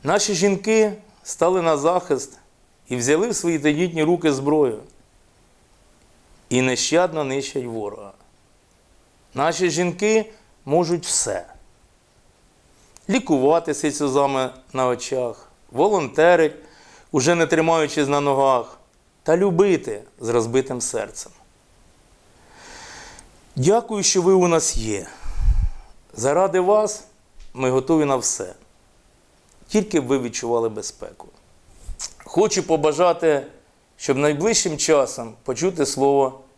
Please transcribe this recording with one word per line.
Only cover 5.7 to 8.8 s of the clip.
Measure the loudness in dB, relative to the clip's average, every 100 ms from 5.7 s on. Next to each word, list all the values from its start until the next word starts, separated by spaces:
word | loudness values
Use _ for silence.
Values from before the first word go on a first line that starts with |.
| _ _ _ _ _ _ _ _
І | 0
нещадно | 0 -2 0 0 0 -2
нищать | -4 -6 -6 -8 -8
ворога. | -8 -10 -10 -18 -20 _ _ _ _ _ _